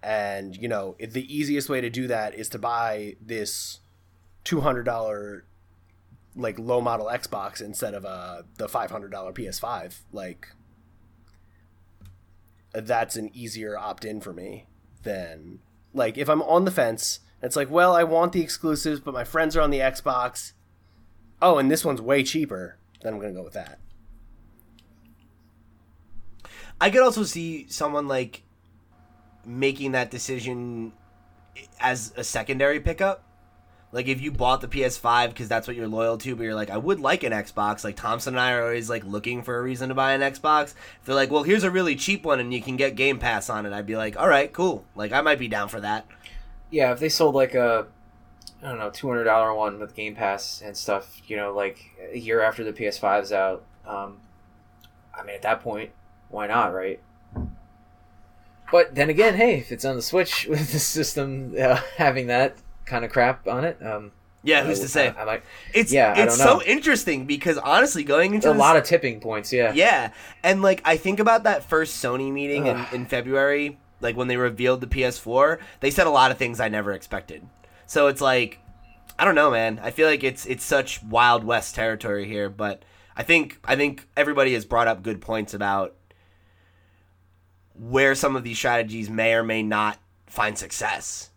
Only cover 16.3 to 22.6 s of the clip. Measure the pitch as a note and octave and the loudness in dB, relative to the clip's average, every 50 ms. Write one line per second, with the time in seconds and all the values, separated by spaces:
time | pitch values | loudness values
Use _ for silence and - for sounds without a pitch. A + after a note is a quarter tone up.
16.3 | D3+ D#3 D#3 D3 D#3+ F3 F#3+ F#3+ F#3 E3+ C3 A#2 A2+ G#2+ - - - - _ _ | 0 0 2 4 4 4 4 2 2 2 0 0 0 -4 -4 -6 -6 -8 _ _
17.3 | _ _ - B2+ - D3+ C#3+ C3 D3 E3+ F3+ F#3 F3+ E3+ E3+ D#3+ D#3+ E3 E3+ F3 | _ _ -8 -4 -2 -2 -2 2 4 4 6 6 6 6 4 4 4 2 2 2
18.3 | F3+ F#3 D#3+ D3+ - - - D#3+ D3+ D3 - D#3+ D3+ C#3+ - D3 C3 B2 A#2+ - | 2 -2 -2 -2 -4 -4 -2 -2 -2 0 -2 -4 -4 -4 -6 -8 -6 -6 -8 -2
19.3 | - D#3+ D#3+ D#3 D#3 E3 D#3 D3 C#3+ C3+ C3 C3 B2+ - - D3 B2+ B2 B2 B2 | 0 0 0 2 2 2 2 4 2 2 0 0 -2 -2 -4 -2 -2 0 -2 -4
20.3 | - - - - _ _ _ _ _ _ _ _ _ _ - - _ - - - | -6 -10 -14 -14 _ _ _ _ _ _ _ _ _ _ -20 -20 _ -20 -20 -20
21.3 | - _ - F#3 E3+ C#3+ C3+ C3+ C#3 D#3 - E3+ C#3 A#2+ A2 A#2+ C#3 C#3+ C3+ C3+ | -4 _ 4 6 6 6 4 4 2 2 2 -2 -2 -2 0 2 2 2 2 0
22.3 | - D#3+ D3+ C3+ G#2+ F#2 | -2 -2 -4 -4 -6 -10